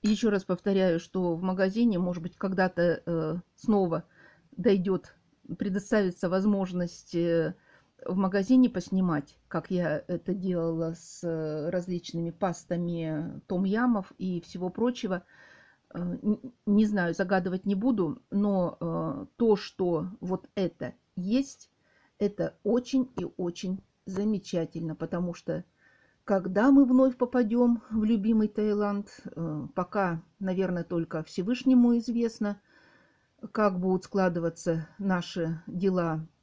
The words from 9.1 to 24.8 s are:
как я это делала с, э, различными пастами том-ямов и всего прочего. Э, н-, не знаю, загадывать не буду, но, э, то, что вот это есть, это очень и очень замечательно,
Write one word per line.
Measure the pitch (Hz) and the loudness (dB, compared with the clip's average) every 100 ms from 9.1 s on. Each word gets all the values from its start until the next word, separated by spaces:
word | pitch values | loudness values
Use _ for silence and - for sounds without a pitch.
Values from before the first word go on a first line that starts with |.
| 151 - _ _ | 0 -4 _ _
как | 165 - | -8 -4
я | 185 170 151 - | -2 0 -2 -4
это | 175 170 | -6 -4
делала | 190 185 175 165 165 165 165 | -4 -2 -2 -2 -2 -4 -6
с, | - - | -14 -10
э, | 175 165 156 156 147 | -6 -4 -4 -4 -4
различными | 180 180 180 - 170 170 | -4 -4 -6 -6 -6 -6
пастами | 170 196 165 - 175 175 170 160 156 160 139 _ | -2 -4 -4 -6 -4 -2 -4 -4 -4 -6 -10 _
том-ямов | 185 190 208 254 220 185 - | -2 0 2 2 0 -2 -8
и | 185 180 | -4 -4
всего | - 180 180 | -6 -6 -6
прочего. | - 240 247 208 180 _ - - - _ _ _ | -2 -2 -2 -4 -4 _ -20 -20 -20 _ _ _
Э, | - | -8
н-, | 175 175 214 214 - - - | -6 -4 -2 -2 -4 -10 2
не | 202 214 | 4 4
знаю, | 208 175 170 | 2 0 0
загадывать | 190 190 185 185 190 | 0 0 0 -4 -2
не | 196 | 0
буду, | 240 220 165 - _ | 0 2 0 -4 _
но, | 202 208 196 175 - | 0 2 2 0 -2
э, | 170 165 160 - - _ | -6 -4 -4 -6 -10 _
то, | 233 202 | 2 2
что | - - 180 165 180 202 | 0 -4 0 0 -4 -8
вот | 175 185 - - | -6 -6 -6 -4
это | 180 - 123 - _ - | -4 -4 -12 -12 _ -8
есть, | 180 240 277 - - _ _ _ _ _ | -2 0 -2 -8 -20 _ _ _ _ _
это | 202 202 165 - | -4 -2 -6 -4
очень | 208 247 247 269 254 - | 0 0 2 0 0 -4
и | 175 - | -10 -6
очень | 180 170 185 190 _ _ - | -6 -4 -6 -6 _ _ -10
замечательно, | 190 208 208 - 180 160 165 | -4 -2 -2 -2 -4 -4 -6